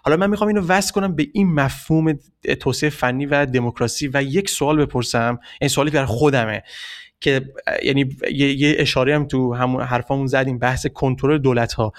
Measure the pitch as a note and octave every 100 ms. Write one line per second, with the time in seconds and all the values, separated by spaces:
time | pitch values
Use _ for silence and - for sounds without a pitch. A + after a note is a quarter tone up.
0 | - D#3+ G3 G#3 G#3 G#3 F3 F#3 G3 G#3
1 | F#3+ D#3 D3 G3+ G3 D3+ C3+ - - D#3+
2 | D#3+ D3+ - _ - C#3 - B2 D3+ D3
3 | B2+ B2+ C#3+ C#3+ C#3 B2+ A#2+ - A#2+ -
4 | C#3+ C#3 C#3 D#3 - - C#3+ D3+ C#3+ C3
5 | A#2 B2 A#2 A#2+ - - C3+ C#3+ D3 D3+
6 | C3 A#2 D3 C3+ A2+ G#2 - - - -
7 | - - D3 C3+ C3+ - - - - C#3
8 | C3+ - - C3+ C#3 C#3 D3 D#3 - -
9 | C3 D3 D3 C3 B2+ A#2+ B2+ B2+ B2+ A#2+
10 | - C#3 C3+ C3 C3+ B2 B2+ B2+ C#3+ -
11 | C3+ B2 C3+ D3+ C3 A#2+ A#2 - A2